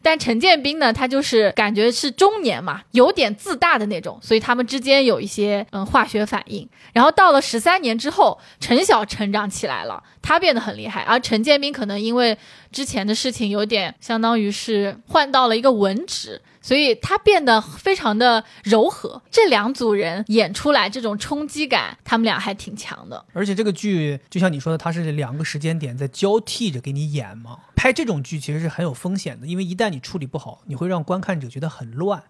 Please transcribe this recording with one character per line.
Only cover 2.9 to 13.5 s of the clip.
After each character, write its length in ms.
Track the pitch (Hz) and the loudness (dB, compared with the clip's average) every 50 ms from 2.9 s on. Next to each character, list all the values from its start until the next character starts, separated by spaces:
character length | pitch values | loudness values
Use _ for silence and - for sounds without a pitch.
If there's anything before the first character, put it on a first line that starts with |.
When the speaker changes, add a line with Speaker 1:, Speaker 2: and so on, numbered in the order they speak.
Speaker 1:
有 200 | - 240 247 330 | 4 6 6 6
点 240 | - - 254 208 208 | 6 2 0 0 0
自 220 | - - 392 339 | -6 -6 -8 -2
大 200 | 254 359 339 311 | 0 2 2 2
的 80 | 233 214 | 2 0
那 120 | 208 214 165 | -4 -6 -6
种， 180 | - 165 92 - | -8 -10 -12 -12
所 160 | - - 220 | 0 2 2
以 20 | 220 | 2
他 160 | - - 240 | 2 0 0
们 100 | 247 254 | 0 0
之 140 | 220 269 277 | -2 -4 -4
间 260 | 233 269 269 277 269 | 2 4 4 4 6
有 140 | 240 196 120 | 4 2 2
一 80 | 170 | -2
些， 400 | 196 - - 202 208 202 202 214 _ | -6 -4 -2 0 0 0 -2 -4 _
嗯， 140 | - 196 196 | -8 -8 -4
化 220 | - - 269 220 | 0 2 2 2
学 180 | - - 208 214 | 2 0 -2 -2
反 160 | 208 - 196 - | -2 -4 -6 -6
应。 200 | - 214 202 - - _ _ - - _ | -8 -12 -12 -14 -16 _ _ -20 -2 _
然 100 | 233 254 | 4 4
后 80 | 311 | 6
到 200 | 330 - 381 359 | 6 6 6 8
了 100 | 294 269 | 6 6
十 180 | - - - 233 | 4 0 -4 0
三 220 | 214 339 359 381 | 2 2 2 2
年 160 | 330 233 226 | 0 -2 -4
之 120 | 226 233 285 | -2 -4 -4
后， 300 | - 381 330 214 - - - - - _ | 2 4 4 4 2 -2 -16 -20 -16 _
陈 240 | - - 240 269 381 | -2 2 2 2 4
晓 180 | - 285 226 214 | 4 4 2 2
成 260 | 208 - - 214 196 | -4 -6 -6 -4 -2
长 180 | 202 214 208 196 | -2 -2 -4 -4
起 180 | - - - | -6 -6 -6
来 160 | 160 127 98 82 | -4 -4 -6 -6
了， 180 | 117 92 - _ _ _ _ | -10 -12 -12 _ _ _ _
他 180 | - - 302 349 | -2 0 2 4
变 160 | 370 339 262 | 4 4 2
得 60 | 233 | 2
很 140 | 226 214 202 | -2 -6 -8
厉 100 | 214 214 | -8 -10
害， 140 | 214 196 - | -8 -8 -6
而 180 | - - 226 254 | 0 0 0 0
陈 240 | 247 - 240 214 226 | 2 0 0 0 4
建 160 | 302 294 285 | 4 2 2
斌 140 | 285 285 294 | 2 -4 -6
可 120 | 269 226 | -6 -6
能 140 | 202 202 202 | -6 -4 -4
因 160 | 214 226 233 | -4 -2 0
为 220 | 247 240 233 214 - - - - - _ _ | 2 2 2 0 -2 -8 -20 -20 -20 _ _
之 140 | - 262 277 | -10 -8 -8
前 200 | - 254 220 190 | -4 -4 -4 -2
的 80 | 208 214 | -2 -2
事 180 | - - 262 | 0 -2 -4
情 180 | 226 - 233 | -4 -2 -4
有 160 | 202 | -2